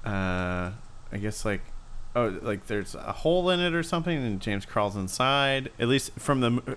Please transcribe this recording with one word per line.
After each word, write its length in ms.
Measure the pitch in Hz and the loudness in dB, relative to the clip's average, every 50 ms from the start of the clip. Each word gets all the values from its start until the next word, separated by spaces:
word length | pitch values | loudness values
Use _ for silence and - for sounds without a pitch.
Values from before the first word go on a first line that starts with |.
| - | -4
uh, 680 | 117 104 98 95 92 90 90 92 90 90 90 90 90 95 110 - - - - - - | -2 -2 0 0 0 0 0 0 0 0 -2 -2 -4 -6 -10 -12 -14 -14 -14 -12 -8
I 60 | - 104 | -6 -4
guess, 240 | 101 107 101 - - | -4 -4 -4 -2 -2
like, 160 | 110 101 95 - - - - - - - - - - - | -2 -2 -2 -4 -6 -8 -10 -10 -8 -8 -8 -6 -2 0
oh, 200 | 123 123 110 92 90 | 2 2 2 0 -2
like, 240 | - 117 104 101 - | -2 -4 -4 -4 -4
there's 300 | - 113 104 98 - - | -4 -2 -2 -2 -4 -8
a 160 | - - - | -10 -6 -6
hole 360 | 98 - - 156 170 180 180 180 | -6 0 2 4 4 6 6 4
in 80 | 185 175 | 4 4
it 160 | 175 175 165 | 4 2 2
or 80 | 170 165 | 0 0
something, 340 | 165 - 170 165 180 170 151 | 0 0 0 0 0 0 0
and 240 | 131 117 104 95 | 0 0 -2 -2
James 240 | - 113 104 98 98 | 0 -2 -2 -2 -2
crawls 300 | - - 117 104 104 95 | -2 0 2 2 2 0
inside, 760 | 104 95 92 - - 127 131 139 139 139 139 135 135 131 135 - - | -2 -4 -4 0 2 2 4 4 4 4 4 2 0 -2 -4 -4 -2
at 80 | 120 117 | 2 4
least 260 | 131 135 - - - - | 4 4 2 0 -8 -8
from 220 | - - 143 131 | 0 0 2 4
the 80 | 127 117 | 4 4
mo-, 260 | 117 123 - - 131 | 2 2 0 -2 -8